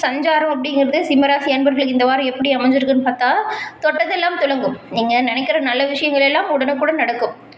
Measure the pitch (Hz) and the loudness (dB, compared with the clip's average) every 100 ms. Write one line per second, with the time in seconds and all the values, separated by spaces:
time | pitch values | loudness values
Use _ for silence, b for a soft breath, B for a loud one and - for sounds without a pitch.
0 | 262 277 320 311 311 269 285 277 262 311 | -2 0 0 2 0 -2 -2 0 2 0
1 | 320 277 277 277 285 262 277 269 269 247 | 2 2 4 2 0 0 2 2 0 2
2 | 254 269 262 262 277 254 254 269 262 262 | 2 2 -2 -2 0 2 2 2 2 2
3 | 254 - 247 381 - B B - 311 302 | 0 0 0 0 -2 B B -4 -2 0
4 | 330 359 349 339 277 269 254 202 - 208 | -2 -2 -2 0 -2 0 -4 -6 -6 -2
5 | 233 240 247 247 269 311 269 247 277 277 | 0 0 0 -2 -2 -2 0 0 -2 -2
6 | 302 277 277 311 392 285 262 269 302 311 | -2 2 2 2 0 0 0 0 0 0
7 | 240 240 226 - - | -2 -2 -4 -6 -20